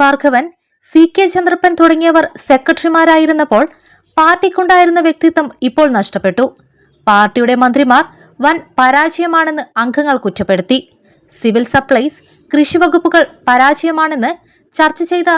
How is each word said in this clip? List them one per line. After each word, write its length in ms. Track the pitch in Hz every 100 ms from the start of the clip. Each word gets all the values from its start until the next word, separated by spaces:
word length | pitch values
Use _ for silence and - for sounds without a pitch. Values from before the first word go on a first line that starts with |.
ഭാർഗവൻ, 400 | 277 277 285 247 330 - _ _ -
സി 120 | 320 330 -
കെ 120 | 381 370
ചന്ദ്രപ്പൻ 380 | 349 349 359 339
തുടങ്ങിയവർ 460 | 330 320 330 320 - - -
സെക്രട്ടറിമാരായിരുന്നപ്പോൾ 1160 | 262 269 330 339 330 330 320 311 311 302 214 311 _ _ _ _ -
പാർട്ടിക്കുണ്ടായിരുന്ന 840 | 311 359 370 370 359 359 349 339 330
വ്യക്തിത്വം 400 | 311 330 330 294 - 254
ഇപ്പോൾ 180 | - 302 233
നഷ്ടപ്പെട്ടു. 480 | 202 196 190 180 254 - _ _ _ _ -
പാർട്ടിയുടെ 500 | 202 208 247 240 247
മന്ത്രിമാർ 400 | 247 240 262 254 320 _ _ - 277
വൻ 100 | 330 - -
പരാജയമാണെന്ന് 840 | 254 277 320 320 339 330 311 302 240 220 240
അംഗങ്ങൾ 320 | 247 294 262 202
കുറ്റപ്പെടുത്തി. 540 | - 196 185 185 262 - _ _ _ _
സിവിൽ 320 | - 226 220 240
സപ്ലൈസ്, 460 | 277 269 254 285 - _ _ _
കൃഷി 260 | 302 285 339
വകുപ്പുകൾ 400 | 339 339 339 339 294 _ -
പരാജയമാണെന്ന് 840 | 247 262 294 330 320 311 302 240 349 _ _ _ -
ചർച്ച 240 | 311 302 339
ചെയ്ത 180 | 359 339